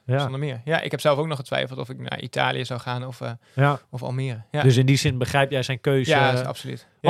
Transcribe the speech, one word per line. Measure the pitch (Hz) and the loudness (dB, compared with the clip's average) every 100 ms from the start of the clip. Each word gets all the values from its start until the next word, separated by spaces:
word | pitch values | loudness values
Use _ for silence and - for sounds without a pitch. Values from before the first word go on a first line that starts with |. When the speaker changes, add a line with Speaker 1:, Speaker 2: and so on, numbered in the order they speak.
| - | -2
Speaker 1:
Ja. | 135 | 0
Speaker 2:
zonder | 131 135 | 0 -4
meer. | 147 120 139 | -6 -6 -2
Ja, | 160 | -2
ik | - | -2
heb | 139 | 0
zelf | 151 139 | 2 2
ook | 160 | 0
nog | 139 | -6
getwijfeld | 131 131 127 131 | -4 -4 -4 -6
of | 127 | -10
ik | 131 | -10
naar | 123 - | -10 -8
Italië | 123 135 127 131 123 | -4 0 0 -2 -6
zou | 120 | -8
gaan | 127 123 131 | -6 -6 -8
of, | 123 | -10
eh, | 120 120 _ 131 | -10 -12 _ 2
Speaker 1:
Ja. | 143 139 - | 2 2 -6
Speaker 2:
of | 123 | -10
Almere. | 127 127 131 110 - | -6 -6 -6 -8 -6
Ja. | 147 | 2
Speaker 1:
Dus | 135 120 | 4 6
in | 131 | 6
die | 139 | 4
zin | 147 127 | 2 -2
begrijp | 123 143 139 | 0 0 0
jij | 135 | 0
zijn | 127 127 | -4 -4
keuze. | 147 135 127 | 0 2 4
Speaker 2:
Ja, | 143 135 | 4 4
is | 127 | 2
absoluut. | 131 120 131 127 | -2 -8 -12 -14
Ja, | - | -16
Speaker 1:
Want | _ | _
Rick | 165 | 4